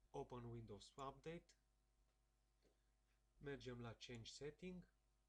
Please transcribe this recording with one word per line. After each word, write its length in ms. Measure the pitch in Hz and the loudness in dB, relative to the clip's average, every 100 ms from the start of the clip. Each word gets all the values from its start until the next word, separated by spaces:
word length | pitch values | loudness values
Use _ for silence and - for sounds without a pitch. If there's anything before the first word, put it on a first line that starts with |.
| - | -4
Open 340 | 143 135 123 | 0 2 2
Windows 440 | 120 117 110 101 - | 2 2 0 -2 -4
Update, 560 | - 135 139 156 170 - - - - - - - - - - - - - - - - - - - - | 0 0 2 0 -2 -2 -18 -20 -20 -20 -20 -20 -20 -20 -20 -20 -20 -20 -20 -20 -20 -20 -20 -20 -4
mergem 440 | 147 135 120 123 | 0 2 2 2
la 120 | 120 | 0
Change 380 | 107 - 120 110 | 0 -2 -2 -2
Setting 540 | - 143 147 180 180 175 - - - | 0 -2 0 -2 -2 -4 -14 -20 -20